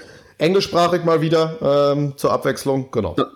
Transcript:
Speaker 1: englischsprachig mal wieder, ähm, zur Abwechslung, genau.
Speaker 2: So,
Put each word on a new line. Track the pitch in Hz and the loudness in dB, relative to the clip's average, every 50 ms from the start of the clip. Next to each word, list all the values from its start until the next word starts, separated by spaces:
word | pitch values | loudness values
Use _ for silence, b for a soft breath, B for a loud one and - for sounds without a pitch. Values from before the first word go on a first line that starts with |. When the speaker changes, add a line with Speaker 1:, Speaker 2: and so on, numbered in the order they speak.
| B B B B B B B B | B B B B B B B B
Speaker 1:
englischsprachig | 151 160 190 196 196 - - 170 175 170 175 180 160 | 0 0 2 0 0 0 0 2 2 2 0 0 0
mal | 165 165 165 | 2 2 2
wieder, | 156 160 165 160 160 160 160 160 - 139 139 143 143 143 143 | 2 2 2 2 0 0 -2 -2 0 0 2 2 2 2 2
ähm, | 143 147 143 139 | 0 -2 -4 -4
zur | - - 139 | -2 -2 0
Abwechslung, | 113 117 - 139 131 - - 135 135 135 127 - | 0 0 0 -2 -4 -2 -2 -2 -2 -2 -2 -4
genau. | - 120 101 85 - | -4 -4 -4 -2 -2
Speaker 2:
So, | - 139 - - | -2 -4 -4 -2